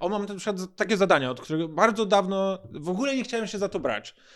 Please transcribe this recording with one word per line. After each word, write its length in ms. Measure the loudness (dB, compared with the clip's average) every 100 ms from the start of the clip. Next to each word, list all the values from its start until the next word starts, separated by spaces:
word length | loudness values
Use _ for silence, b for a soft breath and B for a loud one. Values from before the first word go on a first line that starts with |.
o, 80 | -2
mam 180 | -2 -4
na 80 |
przykład 240 | -6 -4 -4
z-, 160 | -6 -4
takie 200 | 0 2
zadania, 340 | 6 4 4
od 100 | -4
którego 280 | -4 -2 -2
bardzo 380 | 4 4 4 4
dawno 520 | 4 4 0 0 -2 -8
w 180 | -10 -4
ogóle 280 | -2 0 -2
nie 80 |
chciałem 220 | -2 -4 -4
się 120 | -4
za 100 | -2
to 120 | -2
brać. 340 | -2 -2 -6 -20 b